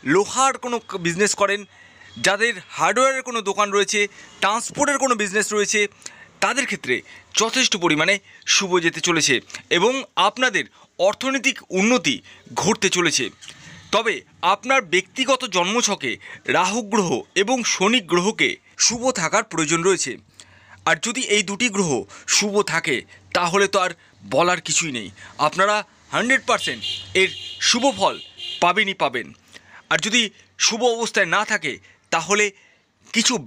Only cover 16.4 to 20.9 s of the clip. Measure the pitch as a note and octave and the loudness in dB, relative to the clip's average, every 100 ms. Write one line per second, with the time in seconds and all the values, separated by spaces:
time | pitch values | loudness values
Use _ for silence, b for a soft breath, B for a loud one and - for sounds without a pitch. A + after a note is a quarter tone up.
16.4 | - C#3 F3+ G#3+ G#3 A3 F3+ B2 - E3+ | 0 0 2 -2 0 0 2 0 -2 -2
17.4 | G3+ C4 A3 - F#3+ B3 E3+ F3 F#3 - | 0 0 -2 0 2 2 2 0 0 0
18.4 | C3+ - b b - A#3+ B3+ - D#3+ F#3+ | -2 -2 b b -2 0 -2 0 0 0
19.4 | A3 D#3+ D#3 E3 F3 F#3 - G#2 _ B | 0 -2 0 2 2 0 -2 -8 _ B
20.4 | B B B B - | B B B B -2